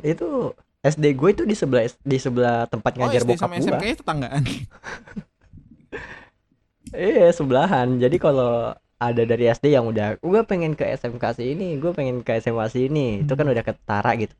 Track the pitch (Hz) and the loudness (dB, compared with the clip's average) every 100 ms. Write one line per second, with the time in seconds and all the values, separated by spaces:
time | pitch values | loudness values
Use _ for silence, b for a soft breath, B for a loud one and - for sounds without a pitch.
0 | 151 175 330 269 165 - _ _ 139 151 | -4 -2 -4 -4 -4 -8 _ _ -2 2
1 | 147 131 170 214 269 214 143 123 117 - | 2 4 2 2 0 -2 0 2 0 -4
2 | 139 131 131 123 120 117 117 117 123 123 | -2 -2 0 0 2 2 -2 -4 -4 -2
3 | 123 120 120 117 120 - 285 131 220 - | 0 2 2 0 -2 -2 -2 -2 -2 -4
4 | - 151 120 143 127 - 110 - - - | -4 -4 -4 -2 -2 -4 -12 -16 -16 -16
5 | - - - _ _ - - - _ B | -14 -16 -16 _ _ -20 -20 -20 _ B
6 | B B B _ _ _ _ _ - - | B B B _ _ _ _ _ -14 -4
7 | 185 - 170 170 139 127 180 147 123 127 | 0 6 6 6 2 2 4 2 2 2
8 | 127 180 165 135 120 117 117 - _ - | 2 2 2 2 2 0 -4 -10 _ -6
9 | 120 120 117 117 117 117 143 135 117 110 | -2 2 2 2 2 2 4 4 2 0
10 | 104 - 165 214 226 185 160 151 143 135 | -2 -4 0 0 2 -2 -2 -2 -4 -4
11 | 120 117 113 117 123 151 185 143 165 147 | -6 -4 -4 -2 -4 -4 -4 -4 -4 -2
12 | 135 123 113 113 120 113 110 127 131 151 | -4 -4 -2 -2 -2 -2 -2 0 0 0
13 | 127 101 143 143 147 113 113 - - 104 | 0 -2 -2 0 0 0 -2 -8 -4 -2
14 | 117 113 107 | 0 -2 -4